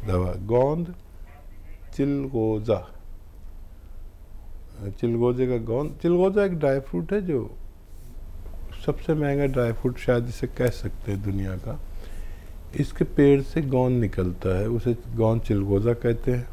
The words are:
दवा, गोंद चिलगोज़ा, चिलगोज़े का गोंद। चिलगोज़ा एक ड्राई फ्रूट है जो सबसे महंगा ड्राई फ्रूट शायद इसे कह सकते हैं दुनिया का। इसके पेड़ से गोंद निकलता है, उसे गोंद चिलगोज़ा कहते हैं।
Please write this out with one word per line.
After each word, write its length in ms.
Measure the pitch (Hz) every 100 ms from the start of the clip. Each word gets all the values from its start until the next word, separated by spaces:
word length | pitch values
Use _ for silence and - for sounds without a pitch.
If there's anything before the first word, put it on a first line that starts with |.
| 101
दवा, 260 | 90 90
गोंद 600 | 87 101 120 135 156 170 180 - - - - - - - - - -
चिलगोज़ा, 960 | 143 143 135 127 110 107 110 98 - - - - - - - - - - - - - - - - - - - - 101 98
चिलगोज़े 480 | 120 117 123 123 127
का 100 | 123
गोंद। 400 | 113 120 151 -
चिलगोज़ा 420 | 170 175 190 202
एक 160 | 196 175
ड्राई 200 | 147 135
फ्रूट 340 | 135 175 160
है 80 | 202
जो 360 | 185 139 107 - - - - - - - - - - - - - -
सबसे 280 | 143 -
महंगा 320 | 156 147 139 143
ड्राई 260 | 127 117
फ्रूट 260 | 113 127 123
शायद 300 | - 123 120
इसे 200 | 110 123
कह 200 | - 123
सकते 440 | - 95 - -
हैं 120 | 101
दुनिया 320 | 101 98 95 95
का। 240 | 113 139 - - - - - - - - - -
इसके 280 | 120 -
पेड़ 380 | 135 - 143 139
से 200 | 135 160
गोंद 400 | 143 127 127 123
निकलता 580 | 104 - 90 85 95 92
है, 80 | 107
उसे 260 | 117 110
गोंद 480 | 117 - 113 113 113
चिलगोज़ा 520 | - 104 98 101 113
कहते 380 | 117 120 117 -
हैं। 160 | 123 123